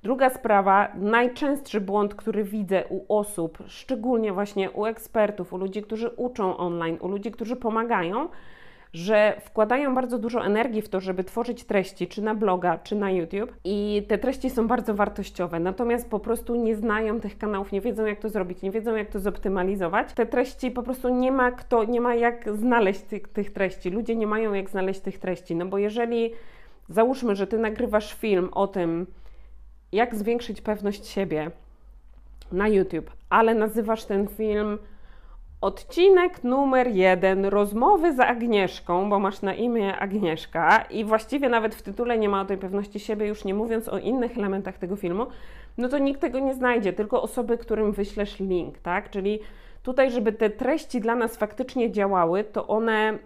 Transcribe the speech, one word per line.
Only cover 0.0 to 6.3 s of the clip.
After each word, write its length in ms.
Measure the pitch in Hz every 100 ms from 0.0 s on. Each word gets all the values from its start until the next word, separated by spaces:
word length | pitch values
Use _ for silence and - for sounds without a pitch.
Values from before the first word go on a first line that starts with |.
Druga 280 | 196 262 262
sprawa, 580 | - 226 202 190 196 208
najczęstszy 840 | - 202 233 247 247 294 285 - 208
błąd, 340 | 196 202 208
który 300 | 208 220 208
widzę 400 | 202 214 190 190 -
u 300 | 190 - 208
osób, 400 | 208 - 165 - -
szczególnie 680 | - - 254 233 240 220
właśnie 380 | 185 208 247 233
u 160 | - 214
ekspertów, 680 | 226 - 226 208 202 175
u 40 | 185
ludzi, 260 | 190 202
którzy 280 | 208 220 233
uczą 460 | 233 247